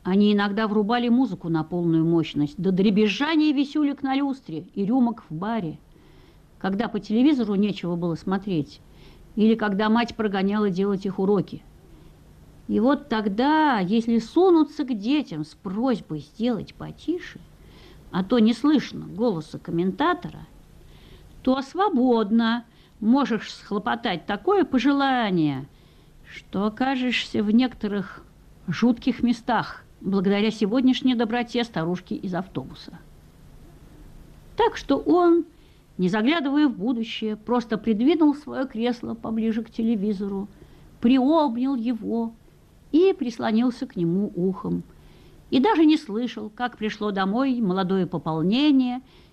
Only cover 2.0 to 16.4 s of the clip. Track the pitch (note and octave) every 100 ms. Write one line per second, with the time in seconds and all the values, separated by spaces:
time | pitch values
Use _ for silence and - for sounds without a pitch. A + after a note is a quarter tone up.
2 | E3 E3+ D#3 C#3+ D3 - F#3 F#3 G#3 G3+
3 | G#3+ G3 D4 D#4+ D4+ C#4 C#4 D#4 C#4+ C#4+
4 | C4+ C4+ C#4+ C4 - D#3+ F3+ G3 G3+ C4
5 | A#3 A3+ - D#3 G3+ A3+ E3 D3 - -
6 | - - - - _ - F#3+ G3 A3+ G#3
7 | - A3 C#4 C4+ G#3 G3 G#3 - E3+ F3
8 | F3 D#3+ - F#3+ G3 E3 D3 - - -
9 | - - - - A3 A3 G#3 G3 G#3+ A3+
10 | A#3 - G#3+ F#3+ G3 G#3+ G#3 F3+ G3+ F#3+
11 | G3 F#3 F#3+ G3+ D#3 - - - - -
12 | - - - - - - - G#3 A#3+ C#4+
13 | - A3 G#3 G3 C4+ D#4 D4+ A3+ F3+ A3+
14 | A#3 A#3 A3+ D#4+ F#4+ E4 D4+ - C4 A3
15 | G#3+ D4 - D#3 D3+ - G3 G3+ C4 G3
16 | - D3+ C3+ -